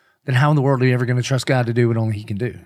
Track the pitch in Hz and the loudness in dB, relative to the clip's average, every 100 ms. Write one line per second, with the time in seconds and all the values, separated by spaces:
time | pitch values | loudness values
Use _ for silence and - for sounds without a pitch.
0 | _ _ - 127 147 151 131 135 127 123 | _ _ -2 2 4 2 2 2 2 2
1 | 123 127 120 131 - 131 117 117 120 113 | 0 -2 -2 -2 0 0 0 0 0 0
2 | 110 104 107 101 120 - | -2 -4 -6 -6 -6 -10